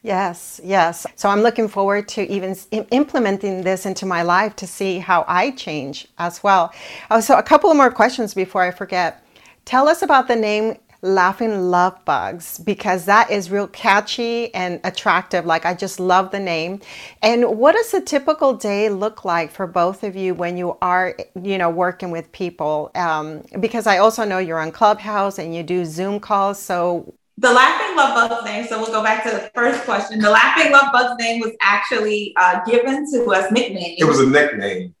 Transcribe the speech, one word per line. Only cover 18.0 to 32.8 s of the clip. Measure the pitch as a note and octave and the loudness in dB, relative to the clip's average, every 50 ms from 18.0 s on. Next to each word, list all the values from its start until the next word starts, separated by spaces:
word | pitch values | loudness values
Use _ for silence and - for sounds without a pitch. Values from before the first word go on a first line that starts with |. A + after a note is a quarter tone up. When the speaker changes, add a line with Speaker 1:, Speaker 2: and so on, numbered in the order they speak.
Speaker 1:
typical | F#4 - D4+ C#4 C#4 - D#4 D4+ D#4 C4+ B3 | -4 -2 -4 -2 0 0 -2 2 0 0 0
day | - - G#3 G3+ G3+ G#3+ A3 | 0 -4 -4 -2 0 0 -2
look | G3+ F#3 G3+ A3 G#3+ - - | -2 -2 -4 -6 -6 -6 -4
like | F#3+ E3+ E3+ E3 D3 | -2 -2 -2 -2 -6
for | - - F#3+ | -8 -10 -10
both | E3+ F3+ F3+ E3+ F3+ F#3+ - - | -4 0 0 0 0 -2 -4 -10
of | G#3 F#3 | -10 -6
you | F#3+ F#3+ F#3 F3+ | -4 -4 -4 -4
when | E3+ F3 F3 F3+ | -4 -4 -6 -4
you | F3+ F3+ F3 E3 _ | -4 -6 -6 -4 _
are, | - F3+ F3+ F#3 F#3 F3+ - - - _ _ F#3 | -2 0 0 0 0 -2 -6 -10 -14 _ _ -10
you | F3+ G3+ G3 F#3 | -6 -4 -2 0
know, | F3 E3+ | 0 -2
working | E3 E3+ F3+ F3+ F3 - G3 F3+ | 0 0 -2 -2 -2 -6 -10 -8
with | E3 E3 D#3+ _ | -8 -8 -10 _
people? | - - F#3+ F3 E3+ - D#3 D3+ D#3 D3+ - - _ | -10 -8 -8 -8 -6 -6 -4 -4 -2 -4 -6 -6 _
Um, | - F3 E3 D#3+ D#3 D3+ D#3 D#3+ D3+ - - - G3 | -4 -2 -2 -2 -4 -6 -8 -12 -14 -18 -12 -6 -4
because | G3+ A3 A#3 A#3 G#3+ | -4 -4 -4 -2 2
I | A3+ G3 F3+ | 2 4 6
also | G3+ A3 A3 A#3+ A3 | 4 4 4 0 -4
know | G#3 F#3+ F#3 | -2 -2 -2
you're | F#3+ E3 E3 D#3+ | -2 -2 -4 -4
on | D#3 D#3+ | -6 -6
Clubhouse | D#3+ - A#3 G#3 G#3 G#3 G3+ G#3+ G#3 G3+ G3 G3 G3 | -2 2 4 4 4 2 -4 -6 -4 -2 -2 -2 -4
and | - D#3 E3 E3 | -8 -10 -10 -8
you | E3+ | -10
do | E3+ D#3+ F3+ F3+ F3 | -6 -2 -2 -2 -2
Zoom | D#3+ D#3 E3 F#3 G3 G3+ G#3 | -4 -6 -6 -4 -4 -4 -6
calls. | G#3+ - G#3+ G3 G3 G3 G3+ G3+ | -2 0 0 2 2 0 -2 -6
So | - - F#3 F3 E3+ F3+ F3 E3+ - - _ _ _ _ _ | -6 -6 -2 -2 0 -2 -2 -4 -8 -12 _ _ _ _ _
Speaker 2:
The | - A3 B3 A#3+ | 2 4 6 6
Laughing | B3 B3+ - - - G#4+ G4 F#4 | 8 6 6 4 -2 -4 -2 2
Love | D#4 C#4 C4+ - A#3+ A3+ A#3 | 2 2 4 4 2 2 0
Bugs | A#3 A#3+ G#3+ | 0 -6 -6
name, | G#3 G#3 G#3+ A#3+ | -8 -8 -8 -6
so | A3+ A3+ A3 | -6 -6 -6
we'll | A3 A3+ | -6 -4
go | A3+ G#3+ G#3+ | -4 0 0
back | A3 A3 A3 - | 0 0 0 -2
to | A3+ | -4
the | A3 G3 - - _ | -4 -6 -8 -8 _
first | B3 A#3 B3+ C4+ - - | 0 0 0 0 -2 -4
question. | - G#3+ G3+ - - G#3+ | -2 -2 -2 -2 -4 -2
The | A3 G#3 G#3 | 2 4 6
Laughing | G#3+ A3 A#3 C#4+ - E4+ D#4 C#4+ | 6 6 6 6 4 2 4 6
Love | C#4 C#4 C4+ C4+ | 6 6 6 6
Bugs | B3+ B3 B3+ B3 B3 A#3+ | 2 2 2 2 -2 -2
name | A#3 A3+ A3+ A#3 | -2 -2 -2 -2
was | A3+ A3 - - | -4 -6 -4 0
actually, | - G3 G#3 G#3 G#3 - B3+ A3+ G#3+ G#3+ G#3+ G#3 G#3 - - | 0 2 2 0 -2 -2 -2 -2 -2 -2 -2 -4 -4 -2 0
uh, | - F#3 F3+ F3+ - - | 4 4 4 4 0 0
given | A3 A#3 A#3+ | 2 2 2